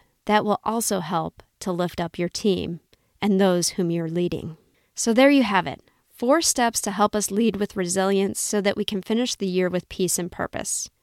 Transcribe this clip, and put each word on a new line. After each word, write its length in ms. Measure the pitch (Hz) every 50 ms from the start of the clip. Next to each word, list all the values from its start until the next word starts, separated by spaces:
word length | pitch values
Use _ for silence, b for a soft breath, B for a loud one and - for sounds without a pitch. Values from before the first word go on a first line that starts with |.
| _ _ _ _ _
that 180 | - 208 214 -
will 160 | 208 202 - -
also 380 | - 220 233 220 - 208 185
help 420 | 160 156 185 165 160 165 - - - _ _ _
to 120 | - 196 180
lift 280 | 170 175 175 - -
up 180 | 175 165 - -
your 100 | 175 170
team 520 | - - - 214 185 180 - - 170 165 - _ _ _ _ _ _ _
and 200 | - 208 196 190
those 300 | 202 190 180 175 170 -
whom 200 | - - 180 170
you're 180 | 170 170 165 160
leading. 480 | 165 175 175 175 - - - 165 160 - _ _ _ _ _ _ _
So 180 | - - 240 226
there 180 | 247 262 277
you 120 | 285 277 247
have 240 | 202 202 185 165
it. 140 | 139 - - _ _ _ _ _ _
Four 340 | _ - 240 240 285 339 330
steps 380 | - - - 247 233 220 - -
to 80 | 208
help 260 | 196 196 208 208 -
us 140 | 214 202 -
lead 260 | 196 208 233 226 196
with 200 | 196 208 202 -
resilience 640 | 202 185 175 180 190 190 196 196 196 196 196 - -
so 220 | - - - 208
that 160 | 190 202 -
we 80 | - 202
can 180 | - 214 185 -
finish 320 | - 220 226 247 247 -
the 120 | - 202
year 220 | 190 180 185 185 175
with 200 | 180 180 - _
peace 300 | - - 185 175 - -
and 120 | 175 175
purpose. 600 | - - - - - - - - - - - - - _